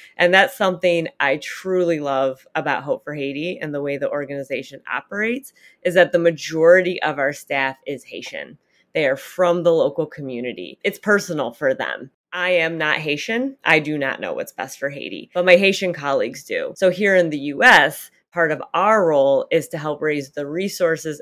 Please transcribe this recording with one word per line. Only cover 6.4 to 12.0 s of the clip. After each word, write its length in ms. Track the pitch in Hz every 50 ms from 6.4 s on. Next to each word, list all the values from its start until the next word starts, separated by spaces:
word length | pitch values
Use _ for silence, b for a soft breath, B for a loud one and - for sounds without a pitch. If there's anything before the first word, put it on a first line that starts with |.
| - 151 160 160 160 170 180 185 180 180 180 -
of 160 | - 151 143 143
our 140 | 135 139
staff 440 | 147 - - - 143 135 135 135 131 - _
is 160 | 143 143 123 -
Haitian. 540 | - - 87 127 - - 71 71 69 147 _ _ _ _ _ _ _ _
They 100 | 160 151
are 100 | 131 139
from 460 | - - - - 180 185 175 175 180
the 120 | 160 170 165
local 320 | 156 127 143 - 170 156
community. 720 | 151 - 151 143 131 127 120 123 123 - 92 90 69 - _
It's 160 | - 202 202 -
personal 540 | - 214 208 202 - 175 165 151 127 120
for 220 | 120 - 151 131 131
them. 360 | - 107 65 - -